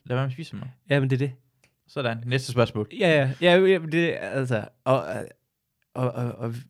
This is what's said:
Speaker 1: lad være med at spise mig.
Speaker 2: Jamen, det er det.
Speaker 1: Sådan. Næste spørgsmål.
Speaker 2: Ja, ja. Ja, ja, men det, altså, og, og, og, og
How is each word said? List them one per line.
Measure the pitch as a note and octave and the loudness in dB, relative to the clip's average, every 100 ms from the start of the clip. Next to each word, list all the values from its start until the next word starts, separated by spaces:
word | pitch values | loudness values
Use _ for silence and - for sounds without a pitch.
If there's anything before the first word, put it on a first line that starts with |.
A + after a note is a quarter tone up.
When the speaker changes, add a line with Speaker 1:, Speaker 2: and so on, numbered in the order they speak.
Speaker 1:
lad | - B2+ | -6 -4
være | |
med | C#3 | -4
at | |
spise | B2+ E3 - | -6 -12 -12
mig. | B2+ - - | -14 -12 -2
Speaker 2:
Jamen, | C#3+ C3+ | 0 2
det | C3+ | 0
er | C#3+ | -2
det. | - _ _ _ _ _ | -6 _ _ _ _ _
Speaker 1:
Sådan. | - A#2+ A2+ A#2+ | -6 -6 -4 -2
Næste | B2+ C3 | -4 -2
spørgsmål. | B2 A2+ G#2+ G#2+ - | 0 2 0 -6 0
Speaker 2:
Ja, | F#3 D#3 | 4 4
ja. | C3 C3 | 2 2
Ja, | F3 F3+ F#3 | 4 6 6
ja, | F#3 | 2
men | D#3+ | 2
det, | E3 E3+ F2+ | 0 0 -2
altså, | F#2+ C3 B2+ A2+ - _ | -4 -4 0 -2 -4 _
og, | - C3 D#2 G#2 - - _ _ _ _ _ | 0 0 0 -8 -10 -16 _ _ _ _ _
og, | - B2+ | -4 -4
og, | - A#2+ | -2 -6
og | - A#2 A#2 - | -6 -8 -8 -10